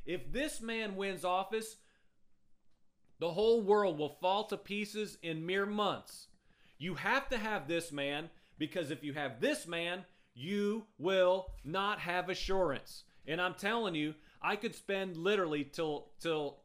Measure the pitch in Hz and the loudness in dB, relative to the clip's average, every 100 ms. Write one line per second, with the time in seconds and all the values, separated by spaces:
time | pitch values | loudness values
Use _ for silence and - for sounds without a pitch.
0 | - 180 - 220 302 - 226 226 214 190 | -2 -4 -2 -2 -2 -4 -4 -4 -2 -2
1 | 196 185 180 180 190 220 220 - _ _ | -2 0 0 0 0 -2 -4 -10 _ _
2 | _ _ - - _ - - - - _ | _ _ -20 -20 _ -20 -20 -20 -20 _
3 | - - 165 170 220 233 196 208 196 147 | -20 -6 -2 4 6 6 6 6 6 2
4 | 147 - 180 202 214 202 - 202 208 214 | -2 0 2 2 0 -6 -4 -4 -4 -4
5 | 208 - 165 160 165 190 202 208 202 120 | -6 -6 -6 -4 -2 0 0 0 0 0
6 | - - - - _ _ - - 165 143 | -8 -18 -18 -20 _ _ -20 -8 -6 -2
7 | 185 262 - 240 220 208 139 170 165 143 | 0 0 0 -2 0 -2 0 -2 -2 -4
8 | 139 147 160 - _ - 151 185 143 156 | -4 -4 -6 -14 _ -6 -4 -2 -4 -6
9 | 151 147 139 117 240 302 165 170 170 185 | -6 -4 -4 0 0 0 -2 -4 -4 -6
10 | - _ _ 120 156 202 202 226 - - | -10 _ _ -10 -2 0 2 0 -6 -4
11 | 165 190 180 190 185 - 135 190 202 202 | 2 6 6 4 0 -10 -4 0 0 0
12 | 165 180 180 185 - 190 170 123 - - | 0 0 0 -2 2 4 4 0 -6 -16
13 | - - - 165 180 175 196 233 208 160 | -20 -14 -4 0 0 0 0 0 0 0
14 | 151 151 - - 170 208 220 - - 196 | -2 -4 -16 -4 -2 0 -2 -6 -4 -2
15 | 190 165 180 208 170 147 139 - 160 147 | -2 0 2 4 2 0 -2 -2 -2 -2
16 | - - 165 156 143 - | -8 -6 -2 0 -2 -6